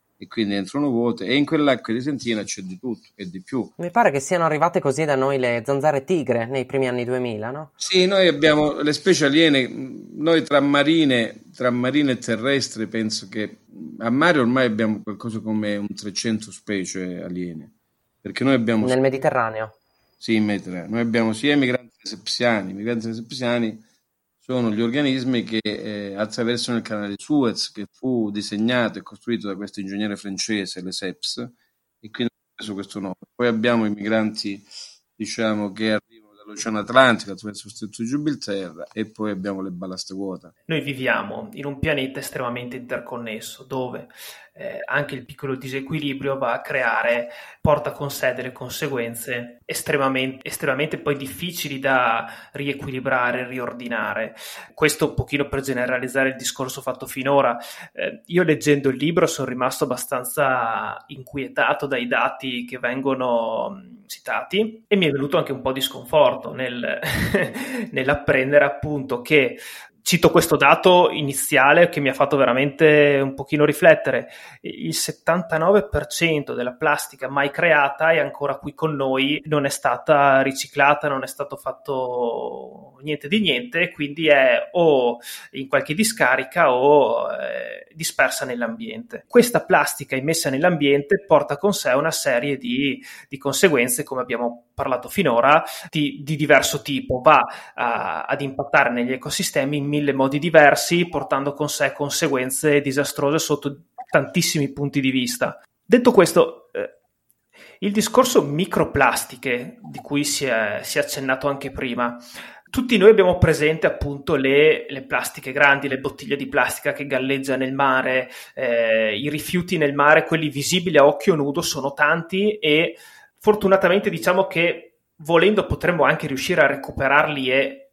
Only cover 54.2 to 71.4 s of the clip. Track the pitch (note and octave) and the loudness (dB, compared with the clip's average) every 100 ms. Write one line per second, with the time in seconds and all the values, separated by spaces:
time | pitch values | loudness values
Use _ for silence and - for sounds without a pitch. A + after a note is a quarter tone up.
54.2 | A2 - - - - - D#3 - D#3 - | -6 -10 -16 -16 -20 0 0 2 -2 -2
55.2 | - C#3+ C#3+ C#3 C3+ B2 B2 B2+ B2+ C3+ | -4 -4 -2 -4 -4 -4 -2 -2 -2 0
56.2 | C3+ C3 B2 - C3 C3+ C3 B2+ B2 - | 0 -2 -8 -6 -8 -8 -8 -8 -10 -6
57.2 | C3 C#3+ B2+ A#2+ - - E3 - - - | 2 4 4 0 -8 -16 -16 -6 -6 -6
58.2 | - E3+ F3 D3 D3 C#3+ C3+ B2+ D3+ E3+ | -2 2 4 2 4 2 2 0 0 2
59.2 | E3 - C3 B2 B2+ B2+ C#3+ B2 - C3 | 2 0 -6 -2 -2 -2 -4 -4 -4 -6
60.2 | B2 - C#3 B2+ A2+ A2 G#2+ G#2 - C#3 | -6 -2 0 0 -2 -4 -6 -10 -14 -18
61.2 | B2+ C#3+ A#2+ - B2 D3 C#3 C3 B2 B2 | -12 -10 -6 0 0 0 -2 -4 -2 0
62.2 | A2+ - C3+ B2 B2 B2+ B2 B2+ C3+ B2+ | 0 -2 -6 -8 -8 -6 -4 -2 -2 -2
63.2 | B2+ A#2+ A2+ A2+ B2 C3 B2 A#2+ _ - | 0 0 -2 -4 -6 -10 -16 -20 _ -14
64.2 | - A2 B2+ F#3+ A3 A3 _ G#3 E3+ C#3 | -6 -6 -2 -2 -2 -6 _ 2 2 2
65.2 | C#3+ F3 D3+ C3 B2 C3 C3+ C3 - D#3 | 0 0 0 -4 -4 -4 -4 -6 0 4
66.2 | C3 - A2+ A#2 B2+ B2 B2 - D3+ - | 4 2 -6 -8 -6 -6 -6 -4 -4 -2
67.2 | - G3+ F3 - D4 B3+ G#3+ C#3 C3 C#3+ | 0 0 -2 -4 -8 -8 -6 -4 0 0
68.2 | - C3+ C3 D3 C#3 - D3+ D3 C3+ B2 | 2 2 4 4 4 0 -6 -6 -4 -6
69.2 | B2 D3+ B2+ - - - - _ - F3 | 2 4 4 -2 -14 -18 -20 _ -2 4
70.2 | E3+ E3+ - D3 C#3 E3 F#3 F3+ E3+ C3 | 6 6 4 4 6 6 6 6 6 2
71.2 | C#3+ C3+ | -4 -4